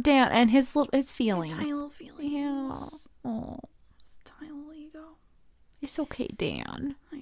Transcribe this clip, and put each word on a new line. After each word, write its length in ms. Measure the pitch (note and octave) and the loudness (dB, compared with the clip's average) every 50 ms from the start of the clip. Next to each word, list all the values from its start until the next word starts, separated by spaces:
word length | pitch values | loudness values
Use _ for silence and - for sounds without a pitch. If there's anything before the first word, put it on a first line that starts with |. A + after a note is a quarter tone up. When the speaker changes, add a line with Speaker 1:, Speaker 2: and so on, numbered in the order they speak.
Speaker 1:
Dan 300 | A#3+ D4 C#4+ C4+ B3+ - | 4 6 8 8 6 6
and 200 | - A3+ A#3+ A3 | 6 6 6 8
his 260 | A3+ C#4 B3+ - - | 6 6 4 4 2
little, 140 | D4 C#4+ - | 0 2 4
his 140 | - C4+ C4+ - | 2 2 2 0
Speaker 2:
His 20 | |
Speaker 1:
feelings. 400 | - - B3 A3 G3 F3 E3 D#3 | -2 0 2 2 2 2 0 -2
Speaker 2:
tiny 200 | D#3+ - D4+ D4 | -4 -4 -4 -2
little 180 | D4 D4 C#4+ D4 | -2 -4 -6 -8
feelings. 420 | - - D#4+ - - - D4 C#4+ | -12 -18 -20 -18 -12 -8 -6 -4
Speaker 1:
Yeah. 380 | D4 C#4+ C#4+ C#4+ C#4 C#4 C4+ C4 - - - - - D#4 - - _ _ - | -2 -2 -2 -2 -2 -4 -4 -6 -6 -8 -10 -12 -14 -16 -20 -20 _ _ -8
Oh. 340 | B3 A3 A3 - - - - - - _ _ - _ _ - | -6 -6 -6 -6 -8 -10 -12 -14 -18 _ _ -20 _ _ -20
Speaker 2:
His 180 | - - - - - | -20 -20 -20 -20 -20
tiny 280 | - - - D4+ D#4 | -20 -20 -18 -16 -16
little 220 | D4+ C#4+ D4 D4+ D#4+ | -14 -14 -16 -16 -16
ego. 420 | D#4 D4+ D#4 - D#4 D#4 D#4+ D#4+ _ _ _ _ _ _ _ _ _ _ _ _ _ | -18 -18 -18 -18 -18 -20 -20 -20 _ _ _ _ _ _ _ _ _ _ _ _ _
Speaker 1:
It's 180 | - C4+ - - | -12 -6 -4 -4
okay, 300 | D4 D4+ - - B3 - | -4 -4 -4 -6 -6 -6
Dan. 680 | - - - - D2 B1 - - - - - C#4+ C#4 - _ _ | -4 -4 -4 -4 -2 -6 -8 -10 -8 -8 -8 -8 -8 -10 _ _
Speaker 2:
I 40 | D#4 - | -16 -14